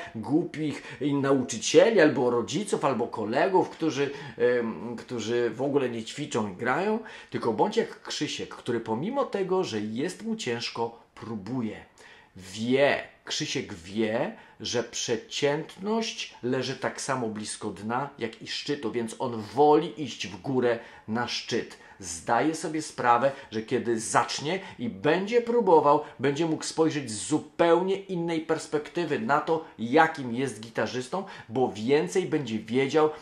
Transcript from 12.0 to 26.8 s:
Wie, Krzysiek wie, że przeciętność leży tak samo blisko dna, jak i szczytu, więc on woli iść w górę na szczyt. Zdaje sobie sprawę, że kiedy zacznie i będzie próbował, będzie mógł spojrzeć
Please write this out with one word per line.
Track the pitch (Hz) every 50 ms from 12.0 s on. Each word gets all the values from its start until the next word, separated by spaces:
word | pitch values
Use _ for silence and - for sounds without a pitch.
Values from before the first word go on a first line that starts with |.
| - - - - - _ -
Wie, | 95 92 92 95 110 110 123 127 135 143 135 107 - - - - _ -
Krzysiek | - - - 151 139 - 139 104 - 104
wie, | 87 82 92 98 110 110 107 110 120 151 208 226 - - - - -
że | 110 101 104 120 110
przeciętność | - - - - - 120 110 - - - - 147 143 143 156 156 - - - 185 208 220 226 220 - - - - - - - -
leży | 123 131 131 123 131 127
tak | - - 117 - -
samo | - - 135 127 120 110
blisko | 104 107 107 - - - - 107
dna, | 95 95 101 110 117 127 143 139 - -
jak | 113 110 110 -
i | - -
szczytu, | - - - - 143 143 135 107
więc | 95 120 113 110 - -
on | 135 123 117 110
woli | 104 101 104 127 147 147 151 151 165 170 - - 151
iść | 117 - - - 98
w | 90 90
górę | - 139 135 127 123 120 117 113 - - - - - -
na | 110 120 120 117
szczyt. | - - - - 120 110 - - - - - - - -
Zdaje | 98 87 - - - - 117 120 131 156 160
sobie | 156 - 165 156 156
sprawę, | 151 - - - 123 120 120 120 127 139 135 - - -
że | - 110
kiedy | 110 - 131 117 98 117 117 107
zacznie | 107 - - 131 117 - - - 135 151 180 185 - - - -
i | 123 113
będzie | 90 95 104 147 160 185 196 202 240 240
próbował, | 233 226 233 240 214 190 165 156 143 143 147 147 - - - -
będzie | 120 143 143 143 170
mógł | 160 156 131 -
spojrzeć | - - -